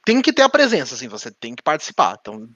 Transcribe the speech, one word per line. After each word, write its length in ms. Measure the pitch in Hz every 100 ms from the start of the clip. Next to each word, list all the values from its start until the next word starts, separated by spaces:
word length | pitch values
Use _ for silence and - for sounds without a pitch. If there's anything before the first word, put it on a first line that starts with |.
tem 200 | - 247
que 100 | 285
ter 100 | -
a 60 | 269
presença, 460 | 294 269 208 127
assim, 140 | 120 123
você 220 | 104 117
tem 240 | - 117
que 80 | 123
participar, 540 | - 156 - - 92 -
então, 300 | - 107 117